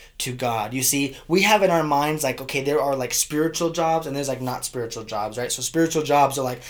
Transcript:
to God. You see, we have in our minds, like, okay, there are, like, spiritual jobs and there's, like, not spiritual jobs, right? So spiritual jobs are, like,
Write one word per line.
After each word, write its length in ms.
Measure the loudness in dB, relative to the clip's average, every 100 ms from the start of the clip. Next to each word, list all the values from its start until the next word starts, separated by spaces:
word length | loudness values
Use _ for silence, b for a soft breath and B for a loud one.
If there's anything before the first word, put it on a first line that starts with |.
| B -10
to 120 | -8
God. 440 | -4 -2 -2 -2 -2
You 80 |
see, 340 | 0 0 -2 B B
we 140 | 2
have 220 | 4 6
in 80 | 6
our 120 | 4
minds, 400 | 4 2 2 0
like, 160 | -2 -4
okay, 220 | -4 -2
there 180 | 0 2
are, 160 | 2 0
like, 200 | -2 -2
spiritual 560 | -2 0 0 0 -2
jobs 340 | 0 0 0 0
and 100 | -4
there's, 120 | -4
like, 160 | -4
not 200 | -4 -4
spiritual 420 | -6 -6 -6 -8 -6
jobs, 340 | -4 -4 -4
right? 120 | -6
So 120 | -4
spiritual 400 | -2 2 2 2
jobs 340 | 2 4 4 2
are, 60 |
like, 180 | -4 -6 B